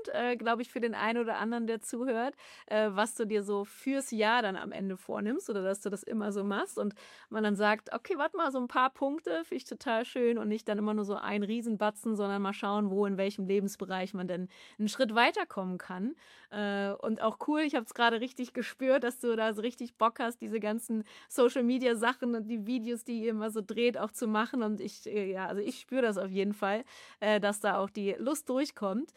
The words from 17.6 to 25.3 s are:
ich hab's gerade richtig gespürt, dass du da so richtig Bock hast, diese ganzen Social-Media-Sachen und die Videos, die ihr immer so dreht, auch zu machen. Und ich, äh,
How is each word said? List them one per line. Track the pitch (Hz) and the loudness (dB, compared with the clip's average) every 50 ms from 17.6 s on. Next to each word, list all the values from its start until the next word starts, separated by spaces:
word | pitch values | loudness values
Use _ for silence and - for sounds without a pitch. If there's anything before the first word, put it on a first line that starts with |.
ich | 311 294 294 | 2 2 2
hab's | 269 226 - - | 0 -2 -2 0
gerade | - 240 233 226 220 | 4 4 4 4 2
richtig | 233 254 - - 254 233 - | 0 -4 -4 -6 -8 -6 -4
gespürt, | 254 220 - - - 262 262 262 277 240 | -6 -6 -6 -4 0 2 4 4 4 4
dass | 240 247 - | 0 -2 -2
du | - 240 226 | 0 0 2
da | 220 220 220 214 | 2 2 0 0
so | 208 208 | 0 -2
richtig | 254 240 - 247 233 - | -4 -4 -6 -10 -8 0
Bock | - 220 226 226 - | 2 2 4 4 2
hast, | 254 233 240 - | -2 -4 -4 -4
diese | 226 214 208 226 | -6 -4 -4 -2
ganzen | 202 208 214 226 - - 233 220 214 - - - - - | 0 -2 -2 -2 -2 -2 -4 -4 -4 -6 -12 -20 -18 -4
Social-Media-Sachen | - - 247 240 - 277 240 240 254 254 254 247 233 220 220 233 262 - - 240 233 | 2 6 6 6 6 4 4 4 4 4 4 2 2 2 2 0 0 0 0 -2 -2
und | 226 214 214 | -2 -2 -4
die | 240 226 202 | -4 -4 -4
Videos, | 208 247 262 220 233 240 226 - | -2 -4 -2 -2 -2 -4 -4 -4
die | - 240 233 214 | -6 -4 -2 -2
ihr | 233 | -2
immer | 220 214 214 220 | 0 0 -2 -2
so | 214 220 202 | -2 -4 -4
dreht, | - 220 - 240 240 233 - | -4 0 2 2 2 2 2
auch | 202 214 | -2 -4
zu | - - 254 | -4 -2 -2
machen. | 220 214 214 226 233 - 254 226 | 0 2 2 0 0 0 0 0
Und | 214 214 196 | 0 -2 -2
ich, | - 208 - - - | -4 -8 -10 -10 -10
äh, | 214 - 208 196 190 | -6 -4 -2 -2 -2